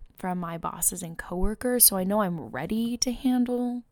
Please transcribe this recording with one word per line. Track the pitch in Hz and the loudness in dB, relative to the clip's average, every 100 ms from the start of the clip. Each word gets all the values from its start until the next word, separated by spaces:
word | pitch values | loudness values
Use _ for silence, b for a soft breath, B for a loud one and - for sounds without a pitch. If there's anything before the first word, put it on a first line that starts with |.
| - - | -20 -8
from | 185 180 | -4 -4
my | 170 165 | -4 -6
bosses | 170 - - 180 | -8 -2 -2 -2
and | 170 165 | -10 -10
coworkers, | - 180 196 220 247 247 - | -8 0 0 2 0 6 6
so | 196 | 4
I | |
know | 185 208 | 2 2
I'm | 190 170 110 | 2 -2 -6
ready | 123 165 220 233 240 | -6 -2 0 -2 -2
to | 254 | -2
handle | 240 254 254 247 247 247 247 - | 0 2 2 2 0 -2 -4 -10